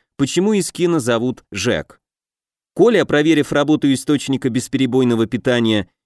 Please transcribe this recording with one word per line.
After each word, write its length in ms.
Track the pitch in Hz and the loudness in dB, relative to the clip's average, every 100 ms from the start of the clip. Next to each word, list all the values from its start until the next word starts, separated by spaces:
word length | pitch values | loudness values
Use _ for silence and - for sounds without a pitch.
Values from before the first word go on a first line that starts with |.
| _ - | _ -4
почему 400 | 139 175 202 208 | -2 0 2 0
Искина 420 | 165 - 175 160 | -2 -2 0 0
зовут 440 | 120 117 127 117 _ | 0 -2 -2 -6 _
Жек. 500 | 98 113 82 - - _ _ _ _ _ _ _ | -6 -2 -2 -6 -18 _ _ _ _ _ _ _
Коля, 320 | - 220 202 160 | 2 4 4 2
проверив 460 | 147 156 151 139 | 0 2 2 0
работу 400 | 147 143 151 143 | -2 0 0 0
источника 560 | 131 - 143 - 135 131 | -2 0 -2 -2 -4 -2
бесперебойного 800 | 120 - 127 131 131 123 117 110 | -4 -4 -2 0 2 2 0 -2
питания 600 | 113 131 120 113 107 95 _ | -2 -2 0 2 0 -2 _